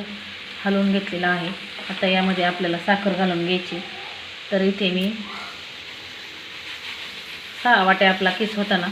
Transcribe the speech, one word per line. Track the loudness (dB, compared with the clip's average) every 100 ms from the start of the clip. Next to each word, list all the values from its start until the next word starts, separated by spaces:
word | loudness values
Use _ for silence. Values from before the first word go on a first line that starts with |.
| -6 -12 -14 -14 -14 -4 0
हलवून | 4 4
घेतलेलं | 2 0 -2 0
आहे. | 0 -2 -6 -10 -10 -8
आता | 0 2
यामध्ये | 4 4 2
आपल्याला | 2 2 0 0
साखर | 2 2 2
घालून | 2 2 2 2
घ्यायची. | 0 -2 -8 -8 -12 -12 -12 -14 -14 -2
तर | 2
इथे | 2 2 0
मी | 2 0 -2 -8 -10 -12 -12 -14 -14 -14 -14 -14 -14 -14 -14 -14 -14 -12 -12 -10 -10 -10 -12 -12 -12 -12 -2
सहा | 6 6
वाट्या | 8 8 6
आपला | 6 2
किस | 2 -2 0
होता | 2 2
ना, | 0